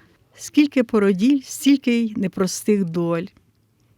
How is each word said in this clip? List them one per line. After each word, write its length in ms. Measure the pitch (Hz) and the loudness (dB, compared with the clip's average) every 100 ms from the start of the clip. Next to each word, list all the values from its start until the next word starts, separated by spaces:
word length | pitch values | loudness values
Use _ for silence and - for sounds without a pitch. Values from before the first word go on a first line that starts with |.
| _ _ _ - | _ _ _ -20
Скільки 480 | - - 294 262 | -4 2 2 2
породіль, 580 | 240 220 196 185 233 285 | 0 2 2 2 2 0
стільки 560 | - - 269 277 - 233 | -2 -4 2 2 2 0
й 120 | 226 214 | -2 -4
непростих 680 | 190 - 180 - - 208 180 | -4 -2 -4 -4 -2 0 0
доль. 400 | 170 170 170 180 _ _ _ _ _ _ | -4 -4 -4 -6 _ _ _ _ _ _